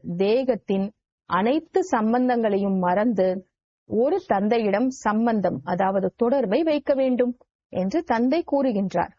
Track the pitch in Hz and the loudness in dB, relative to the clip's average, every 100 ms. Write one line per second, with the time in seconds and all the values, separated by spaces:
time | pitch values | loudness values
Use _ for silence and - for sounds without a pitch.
0 | - 170 196 240 262 220 - 196 196 _ | -10 -2 0 2 0 -4 -2 -2 -2 _
1 | _ _ - 180 220 311 320 381 370 240 | _ _ -4 0 2 0 0 -2 0 0
2 | 214 240 254 240 220 196 202 190 180 185 | 2 2 2 2 0 0 0 0 0 2
3 | 240 196 185 185 - _ _ _ - 214 | 0 2 0 0 -10 _ _ _ -6 0
4 | 262 370 - 202 202 233 208 196 254 262 | 0 -2 -2 -2 2 0 0 0 -2 -2
5 | 214 214 233 220 180 170 - 180 190 196 | -2 0 0 0 -2 -4 -6 0 0 0
6 | 185 - 233 277 220 233 320 294 - 269 | -2 -2 0 0 0 0 0 0 0 0
7 | 262 247 247 247 _ _ _ - 185 311 | 0 0 -2 -2 _ _ _ -4 -2 -2
8 | 339 233 247 320 330 285 269 202 190 - | -2 0 2 0 0 0 0 0 -2 -4
9 | 165 | -4